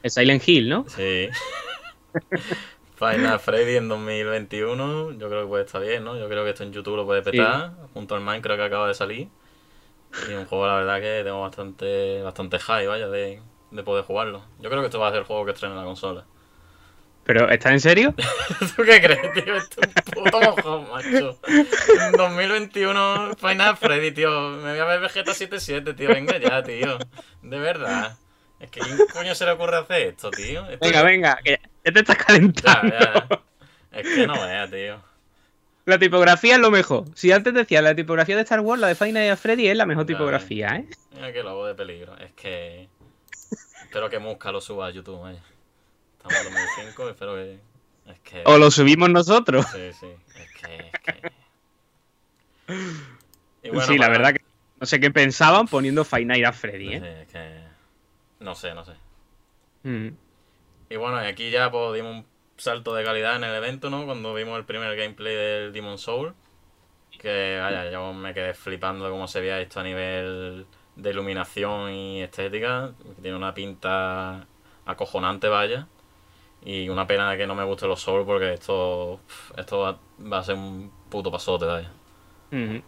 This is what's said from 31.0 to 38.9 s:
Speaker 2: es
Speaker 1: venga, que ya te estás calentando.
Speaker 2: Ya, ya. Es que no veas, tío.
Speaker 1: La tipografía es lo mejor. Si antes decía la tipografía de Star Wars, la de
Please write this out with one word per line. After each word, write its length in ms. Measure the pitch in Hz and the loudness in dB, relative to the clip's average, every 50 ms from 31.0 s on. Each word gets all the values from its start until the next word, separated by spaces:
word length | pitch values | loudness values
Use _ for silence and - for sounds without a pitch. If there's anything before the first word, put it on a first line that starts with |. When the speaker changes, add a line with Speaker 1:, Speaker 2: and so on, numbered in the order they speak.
Speaker 2:
es 40 | 156 | 6
Speaker 1:
venga, 340 | 180 185 185 175 151 135 135 | 6 6 6 4 2 2 2
que 180 | - 147 139 - - _ _ _ _ | 2 0 0 0 -2 _ _ _ _
ya 80 | 165 | 4
te 60 | 170 214 | 6 6
estás 180 | 214 - 214 | 6 6 4
calentando. 800 | - - - 208 196 175 202 156 - - 123 - 113 104 220 - | 4 8 8 8 10 10 8 6 6 6 6 6 6 6 2 6
Speaker 2:
Ya, 160 | 117 - 113 107 - - - | 6 4 6 6 2 2 2
ya. 120 | - - _ _ _ _ - _ _ _ _ _ | -4 -4 _ _ _ _ -20 _ _ _ _ _
Es 240 | - - - 330 339 | -12 -10 -6 -2 2
que 120 | 285 247 - | 2 2 2
no 60 | 147 | 0
veas, 360 | 131 95 90 92 101 101 92 | -4 -4 -4 -4 -6 -6 -6
tío. 260 | 95 98 98 104 104 104 101 _ _ _ _ _ _ _ _ _ _ _ _ _ _ _ _ | -8 -10 -10 -10 -12 -14 -18 _ _ _ _ _ _ _ _ _ _ _ _ _ _ _ _
Speaker 1:
La 140 | - 190 180 | 4 4 6
tipografía 560 | 190 180 170 180 175 175 175 - - 233 247 | 6 6 6 8 8 8 8 8 8 6 8
es 60 | 262 | 8
lo 100 | 233 220 | 8 8
mejor. 360 | 208 190 180 - 139 117 165 151 - | 8 6 4 4 0 -2 -2 -6 -12
Si 160 | - - 180 | 2 6 6
antes 200 | 185 208 202 247 240 | 6 6 6 4 2
decía 280 | 247 233 - 165 156 | 2 2 4 4 6
la 120 | 151 156 156 | 6 6 4
tipografía 400 | 156 165 160 165 160 160 160 196 | 2 0 -2 2 0 2 2 2
de 60 | 214 | -2
Star 180 | 220 - 233 214 | 0 0 0 0
Wars, 200 | 208 214 240 254 | 0 0 0 2
la 60 | 214 | 2
de 80 | 185 | 2